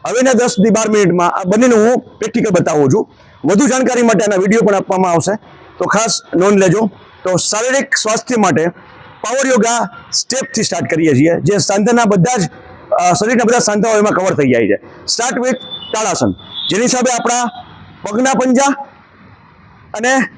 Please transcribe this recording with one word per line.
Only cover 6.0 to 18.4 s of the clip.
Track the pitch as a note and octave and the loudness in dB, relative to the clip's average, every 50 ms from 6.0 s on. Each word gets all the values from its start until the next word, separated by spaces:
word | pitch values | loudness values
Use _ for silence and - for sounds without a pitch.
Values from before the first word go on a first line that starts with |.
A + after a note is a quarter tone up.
| - - - - - - - | 0 0 -2 -4 -6 -4 -2
નોંધ | E3 F#3 G3+ G#3 G3 | 0 2 4 4 4
લેજો. | F#3+ F3 D#3+ G#3 A#3 G#3 - - - - - - - | 4 4 2 2 0 -4 -6 -10 -20 -20 -20 -8 -4
તો | F#3 F#3 | -2 -2
શારીરિક | E3+ - - G#3 G#3+ A#3 B3+ C4 C#4 C4 C4+ - | -2 -2 -2 -2 -2 -2 0 0 -2 -2 -2 -4
સ્વાસ્થ્ય | - - G#3+ A3 A#3 - - B3+ | -2 0 -2 -2 -4 -2 -4 -2
માટે | A3+ G3+ F3+ - D#3+ D#3+ F3+ - - - - - - - - - - | 0 2 2 2 0 -2 -2 -4 -8 -20 -20 -20 -20 -20 -20 -16 -10
પાવર | - G#3+ A#3+ C4+ C4+ | -6 -4 -2 -2 0
યોગા | C4 C4 A3+ G#3+ A3+ A#3+ A#3 G#3+ F#3 - - - - | 0 2 2 2 0 0 -2 -2 -4 -8 -18 -14 -6
સ્ટેપથી | - - - _ A#3+ C4 - - - A3+ | -6 -6 -4 _ -6 -6 -6 -4 -4 -4
સ્ટાર્ટ | G#3 - F#3 F3 C#3 - | -4 -2 -4 -6 -4 -4
કરીએ | E3+ D#3 E3 D#3 C#3 | -2 0 2 2 2
છીએ, | B2 D3 E3 E3+ D#3+ | 4 2 2 2 0
જે | C3 D#3 G#3 G3 | 0 0 0 0
સાંધાના | - - G3 G3+ G#3 A#3+ A#3 A#3+ A#3 | 0 0 0 0 2 2 2 2 2
બધા | G3+ G#3 F#3+ D#3+ - - | 2 2 2 2 2 0
જ, | A#3 F3 - - - - - - - - - | -2 -4 -6 -8 -16 -20 -20 -20 -20 -6 -4
અ, | - - F3 F3+ | -4 0 2 0
શરીરના | F3 - G#3+ A3 B3+ A3+ A#3+ | 0 0 0 0 0 0 2
બધા | G#3 B3 A#3 | 2 2 2
સાંધાઓ | - G#3+ G#3 G#3 F#3+ A3+ G#3+ G#3 | 0 0 0 0 0 0 2 2
એમાં | G#3 G#3 | 2 2
કવર | - F3 F#3 F#3+ F3 | 0 0 -2 0 0
થઈ | - D3 C3 | 0 0 2
જાય | A#2+ A#2 A2 | 2 2 2
છે. | F#2+ G2+ - - - - - - | 0 -2 -4 -4 -18 -20 -16 -8
Start | - - - A3+ C4 B3 B3+ | -6 -4 -2 -2 -4 -4 -4
with | A#3+ B3+ B3 - - - - - - - - | -4 -4 -4 -6 -8 -16 -16 -16 -12 -6 -6
તાળાસન, | A3 A3 G3+ E3 - C3 G2+ F2 - - - - - - - | -4 -2 -2 -2 -2 -4 -4 -4 -8 -14 -16 -14 -10 -8 -4
જેની | E3+ G3+ | -2 -2
હિસાબે | B3 A3+ - B3+ A#3+ B3+ | 0 0 0 0 0 -2
આપણા | B3 A#3 A#3+ A#3 A#3+ B3 A#3+ A3+ - - - - - - - - - - | -2 -2 -2 -2 -2 -2 -2 -4 -8 -12 -20 -20 -20 -20 -20 -20 -20 -14
પગના | - G3 G#3 A3+ B3+ C4+ C4+ | -12 -6 -4 -2 0 0 0
પંજા | B3+ | 0